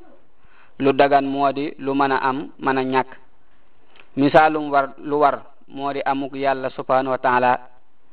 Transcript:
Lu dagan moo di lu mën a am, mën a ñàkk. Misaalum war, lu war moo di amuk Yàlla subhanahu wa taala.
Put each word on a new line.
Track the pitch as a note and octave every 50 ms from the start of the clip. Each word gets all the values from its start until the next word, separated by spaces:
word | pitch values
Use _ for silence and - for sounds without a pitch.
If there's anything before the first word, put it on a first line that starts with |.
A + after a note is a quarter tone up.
| - - - - - - - - - - - - - - - -
Lu | C3+ C#3 C3+
dagan | C3 C#3+ C#3+ C#3+ C#3 C#3
moo | C#3 C3+ C#3 C#3 C#3 C3+
di | C#3 C#3+ D#3 - -
lu | C3+ C3+ C3+
mën | C#3 C#3+ C3+ C3+
a | C3 - C3+
am, | C3 C#3 F3 - - -
mën | D3 C#3 C3 C3+
a | C3
ñàkk. | C3 C3 C3 B2+ - - - - - - - - - - - - - - - - - - - - - -
Misaalum | - C#3 D3 D3+ E3 D#3 D#3 D#3 D#3 D3+ D3
war, | C#3 C#3 C3+ C3+ A#2+ -
lu | - D3+ C#3+ D3
war | D3+ C#3 B2+ A2+ - - - - - -
moo | - C#3 C#3 C#3 C#3
di | C3+ -
amuk | C#3+ C3+ C3+ C#3 C3+ C#3
Yàlla | C3+ C3+ C#3 C3+ C3 C3 C3
subhanahu | - - C#3+ - C3+ C3 C3+ C3+
wa | C3 B2
taala. | - C3 B2 B2 B2+ B2 B2+ B2+ B2 - - - - - - - - -